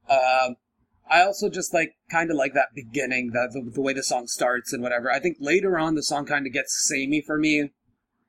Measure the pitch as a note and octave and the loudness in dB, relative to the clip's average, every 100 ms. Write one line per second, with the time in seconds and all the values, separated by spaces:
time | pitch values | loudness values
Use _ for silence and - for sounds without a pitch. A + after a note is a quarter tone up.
0 | - C3+ B2+ C3 B2+ B2 _ _ _ _ | 0 2 4 2 0 -4 _ _ _ _
1 | - E3 F#3 G3 G#3 E3+ E3+ E3+ D#3+ _ | 2 4 4 2 -4 -4 -2 0 0 _
2 | - E3 E3 D3+ C#3 C3+ B2+ - A#2 B2+ | -4 -2 0 0 0 2 0 -2 -8 -4
3 | B2+ B2+ B2 A#2+ B2 C3+ A#2+ A#2+ C3+ C3+ | -2 -2 -2 -2 -2 -4 -8 -4 -2 -2
4 | C3 B2+ A#2+ - B2+ B2 - B2 B2 A#2+ | -2 -4 -4 -2 0 0 -4 -6 -2 -2
5 | B2 C3+ F3 D#3+ C#3 F3+ F#3+ E3+ D#3+ D#3 | 0 0 0 -2 2 2 2 2 2 0
6 | - D3 C#3 C#3+ C3+ C3 C3 - - C#3+ | 0 -2 -2 -2 -2 -4 -4 -2 -2 -2
7 | C3+ D3+ D3 D3+ D3+ D3+ C#3+ _ _ _ | 0 -2 0 0 2 2 0 _ _ _
8 | _ _ | _ _